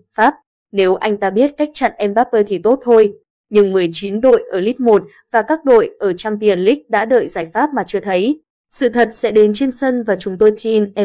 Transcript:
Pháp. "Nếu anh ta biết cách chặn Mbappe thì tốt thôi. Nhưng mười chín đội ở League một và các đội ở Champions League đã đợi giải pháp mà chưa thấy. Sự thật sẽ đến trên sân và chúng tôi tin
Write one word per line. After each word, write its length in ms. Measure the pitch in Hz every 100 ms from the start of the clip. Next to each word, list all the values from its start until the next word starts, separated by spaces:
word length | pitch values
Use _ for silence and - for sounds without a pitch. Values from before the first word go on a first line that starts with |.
| _ -
Pháp. 180 | 226 294 _ _ _
"Nếu 220 | 196 185
anh 220 | 185 220 202
ta 140 | 202
biết 260 | 196 277 285
cách 140 | 302
chặn 200 | 302 247 - 202
Mbappe 320 | 208 254 226
thì 160 | 202 190
tốt 220 | 190 262
thôi. 280 | 240 226 214 208 _ _ _
Nhưng 220 | 208 202
mười 160 | 190 175
chín 280 | 165 202 208
đội 220 | 254 240 -
ở 80 | 190
League 180 | 196 254
một 240 | 240 208 160 _ _
và 100 | 226
các 220 | 208 311
đội 260 | 302 233 175 -
ở 140 | 202
Champions 460 | 180 214 214 214 185
League 240 | 190 196 -
đã 160 | 214
đợi 240 | 220 247 -
giải 220 | 196 165
pháp 180 | 214 294
mà 100 | 269 180
chưa 140 | 196
thấy. 400 | 190 185 214 302 _ _ _
Sự 180 | - 247
thật 200 | 233 226
sẽ 180 | - 226
đến 220 | 214 208
trên 180 | 208 269
sân 300 | 247 269 247
và 140 | 220 190
chúng 220 | 190 185
tôi 160 | 214 214
tin 300 | 226 220 202 202